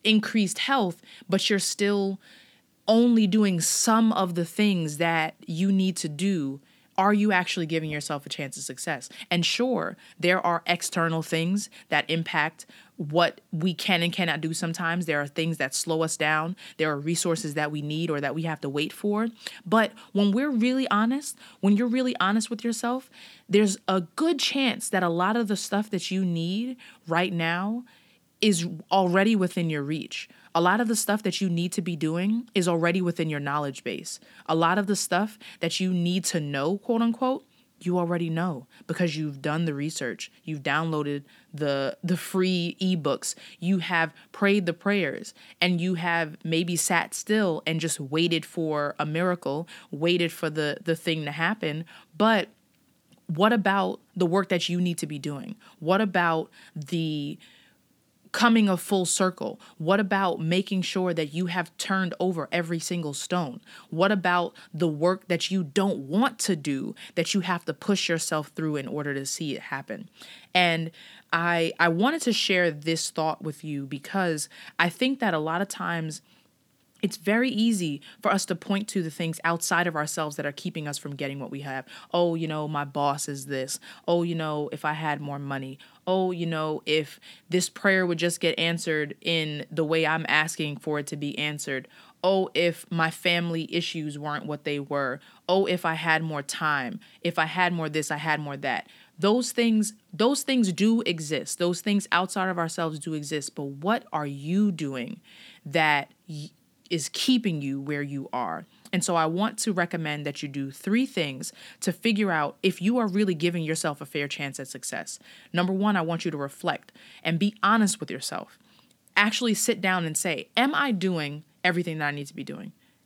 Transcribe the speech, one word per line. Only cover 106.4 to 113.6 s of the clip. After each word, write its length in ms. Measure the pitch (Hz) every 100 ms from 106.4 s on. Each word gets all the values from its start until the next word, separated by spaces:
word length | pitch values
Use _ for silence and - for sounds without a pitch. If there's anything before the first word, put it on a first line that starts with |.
| 151 - _ _ _
is 200 | 170 139
keeping 520 | - - 247 220 156
you 180 | 139 139
where 220 | 139 147
you 260 | 143 139 -
are? 320 | 123 104 80 - _ -
And 100 | 180
so 140 | - 170
I 100 | 160
want 320 | 170 214 220
to 120 | 220
recommend 520 | 185 170 165 156 147
that 180 | 143 139
you 60 | 147
do 220 | 139 139
three 340 | - 190 226
things 480 | 262 - 147 135 - - - -
to 120 | -
figure 380 | - 226 208 202
out 280 | 160 143 -
if 180 | 190 -
you 180 | 185 247
are 100 | 214
really 260 | 190 202
giving 300 | 165 175 170